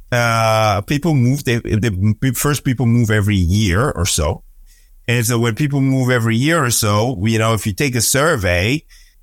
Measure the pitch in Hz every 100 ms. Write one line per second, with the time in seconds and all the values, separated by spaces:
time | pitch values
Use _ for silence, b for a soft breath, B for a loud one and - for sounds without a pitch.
0 | - 123 117 113 113 110 110 98 - 143
1 | 170 147 120 143 131 117 - 107 117 92
2 | 104 104 135 123 147 147 139 123 117 120
3 | 110 110 101 101 87 101 107 87 139 -
4 | 104 - 76 - - - b b b -
5 | - 120 113 117 117 110 147 139 135 131
6 | 127 123 113 113 143 170 127 104 107 104
7 | 117 110 107 110 113 110 113 95 147 120
8 | - 131 156 147 92 87 101 151 - b
9 | b b